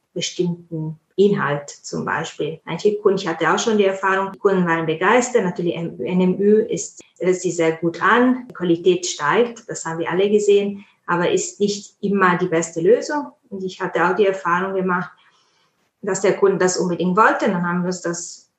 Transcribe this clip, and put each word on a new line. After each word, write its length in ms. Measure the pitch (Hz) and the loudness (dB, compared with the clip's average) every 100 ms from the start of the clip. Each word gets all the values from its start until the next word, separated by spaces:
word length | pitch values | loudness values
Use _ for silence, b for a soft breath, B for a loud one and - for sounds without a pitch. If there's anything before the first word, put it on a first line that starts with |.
| _ | _
bestimmten 840 | 180 165 - 175 170 - 160 156 156 _ - | -8 -8 -2 -4 -4 -8 -8 -8 -10 _ 2
Inhalt 540 | 202 160 139 143 - | 2 4 0 -2 -6
zum 340 | - - 165 | -16 -10 -8
Beispiel. 560 | - 104 165 - 151 160 | -4 -4 -6 -6 -8 -8
Manche 320 | - 165 208 208 | -10 -2 0 2
Kunden, 220 | 196 196 | 2 2
ich 100 | 165 | -2
hatte 240 | 165 160 | 0 0
auch 60 | 196 | 2
schon 200 | 233 214 | 2 2
die 60 | |
Erfahrung, 480 | 196 190 196 190 190 | 2 2 0 0 -2
die 60 | - | 0
Kunden 280 | 202 190 175 | 2 2 2
waren 200 | 165 160 | 0 0
begeistert. 580 | 160 185 247 247 240 | 0 4 4 4 0
Natürlich, 320 | 185 185 170 - | 0 -2 -4 -4
M-, 240 | 170 - | -8 -6
N 200 | 170 180 | -2 2
M 200 | 180 185 | 2 2
Ü 220 | 202 214 | 4 4
ist, 380 | - - - - B _ | 2 -4 -8 -16 B _
hört 160 | 180 185 | -2 0
sich 180 | 180 | -2
sehr 180 | 165 165 160 | 0 0 0
gut 260 | 170 - | -4 -2
an, 460 | 185 233 254 254 - | 2 4 4 2 -4
die 40 | |
Qualität 520 | - 180 165 175 180 - | -6 0 2 2 2 -2
steigt, 560 | - 147 185 240 233 - | -4 0 2 0 -2 -12
das 160 | 156 | -10
haben 160 | 165 165 | -8 -6
wir 100 | 165 | -4
alle 180 | 175 202 | 0 2
gesehen, 560 | 208 202 202 202 202 B B - | 2 4 2 2 -6 B B -4
aber 240 | 170 175 | -2 0
ist 300 | 185 - - | 0 -4 -2
nicht 340 | 202 202 - _ | -2 -2 -10 _
immer 360 | 202 196 185 175 | -2 2 2 2
die 120 | 180 | 0
beste 320 | 165 165 170 | -2 -2 -2
Lösung. 480 | 170 254 - 294 262 - _ | 4 4 2 -6 -6 -14 _
Und 140 | 196 | -10
ich 180 | 185 - | -10 -8
hatte 240 | 175 175 | -6 0
auch 120 | 175 185 | 0 2
die 100 | 196 | 2
Erfahrung 480 | 190 175 175 190 | 2 -2 -2 -2
gemacht, 340 | 190 185 180 180 b b b b b b _ _ _ | -2 0 -2 -4 b b b b b b _ _ _
dass 180 | 196 190 | -6 0
der 160 | 196 - | 0 2
Kunde 220 | 196 180 | 2 2
das 180 | 185 - | 0 0
unbedingt 400 | 185 170 180 185 | -2 -2 0 4
wollte. 300 | 240 285 262 | 2 2 -2
Dann 180 | 185 | -2
haben 180 | 175 180 | -2 -2
wir 40 | 180 | -4
uns 160 | 180 | -4
das 480 | 170 170 - - _ | -6 -8 -10 -18 _